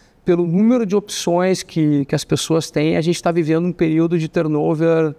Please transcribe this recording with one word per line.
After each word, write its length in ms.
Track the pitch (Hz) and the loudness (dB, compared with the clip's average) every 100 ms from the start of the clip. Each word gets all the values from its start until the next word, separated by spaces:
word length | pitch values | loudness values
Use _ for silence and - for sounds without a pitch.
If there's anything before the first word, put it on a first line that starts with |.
| _ _ | _ _
pelo 220 | - 175 170 | -2 0 2
número 400 | 175 226 254 214 | 2 2 2 0
de 100 | 202 | -2
opções 640 | 202 - - 175 185 180 | -2 -6 -2 0 0 -2
que, 420 | - 165 151 143 | -4 -2 0 0
que 100 | 139 | 0
as 100 | 147 | -4
pessoas 460 | - 147 - 160 - | -2 -4 0 -2 -2
têm, 260 | 147 156 170 | -2 0 0
a 40 | |
gente 220 | 165 165 | 0 -2
tá 80 | 175 | 0
vivendo 360 | 170 156 160 175 | 0 0 0 0
um 60 | |
período 460 | 170 160 160 165 170 | 0 0 2 0 0
de 100 | 156 | -2
turnover, 880 | 175 156 151 160 156 165 160 160 | -2 -2 0 0 0 2 2 0